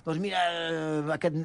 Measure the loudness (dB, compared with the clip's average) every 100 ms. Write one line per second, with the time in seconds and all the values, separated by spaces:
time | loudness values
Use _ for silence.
0 | -4 -2 0 2 2 0 -2 -2 0 0
1 | 0 0 0 0